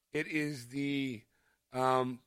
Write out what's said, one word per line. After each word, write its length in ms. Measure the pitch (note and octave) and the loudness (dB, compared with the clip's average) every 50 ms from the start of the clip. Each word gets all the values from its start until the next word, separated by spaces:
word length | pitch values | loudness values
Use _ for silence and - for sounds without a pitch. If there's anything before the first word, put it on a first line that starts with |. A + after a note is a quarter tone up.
| _ _ - | _ _ -4
It 140 | D3+ D#3+ D#3+ | -2 -2 0
is 400 | D#3+ D#3 D3+ D3 D3 B2+ A#2+ A#2+ | 0 0 0 0 -4 -6 -10 -8
the, 520 | B2+ C#3 C#3+ C#3+ C#3+ C#3 C3+ C3 B2 G#2 - _ _ _ _ _ _ _ _ _ - | -6 -4 -2 0 0 -2 -2 -2 -4 -8 -10 _ _ _ _ _ _ _ _ _ -2
um, 460 | B2+ B2+ C3 C3 C3 B2+ B2+ B2+ A#2+ - | 2 4 4 4 4 2 0 -2 -8 -12